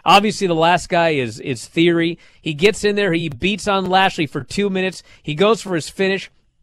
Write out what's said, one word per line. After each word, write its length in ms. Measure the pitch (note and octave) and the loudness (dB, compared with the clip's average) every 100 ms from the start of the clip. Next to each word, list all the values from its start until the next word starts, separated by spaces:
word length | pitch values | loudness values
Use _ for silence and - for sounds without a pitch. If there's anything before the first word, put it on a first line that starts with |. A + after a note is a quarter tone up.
Obviously, 440 | - F#3+ G#3+ - G3 | 4 4 4 -2 -2
the 60 | |
last 340 | E3 E3 F3 - | 2 2 2 0
guy 220 | F3 E3 | 0 2
is, 280 | D3+ A#2+ A#2 | 0 -2 -6
is 260 | - B2 - | -8 -8 -6
Theory. 520 | - E3+ E3+ E3 E3 - _ | 2 2 4 0 -4 -14 _
He 100 | - | -10
gets 300 | D3 F#3+ - | 0 0 2
in 140 | G#3 G#3 | -2 0
there. 160 | G3+ | 0
He 160 | E3+ E3 | 0 -2
beats 400 | A2+ F#3 G3+ - | -4 -4 -2 -2
on 180 | G3 F#3 | -2 2
Lashley 400 | F#3 F#3+ - D#3 | 2 2 0 -4
for 160 | D3+ | -6
two 260 | C#3 - G3+ | -8 -4 -2
minutes. 360 | F#3+ F#3 F3 - - | 0 -4 -6 -20 -16
He 120 | - | -10
goes 280 | D3+ G3+ A3+ | 0 2 2
for 140 | F#3+ F3 | -2 -6
his 120 | - | -6
finish. 400 | - F#3+ F#3+ - _ _ _ | -2 0 0 -6 _ _ _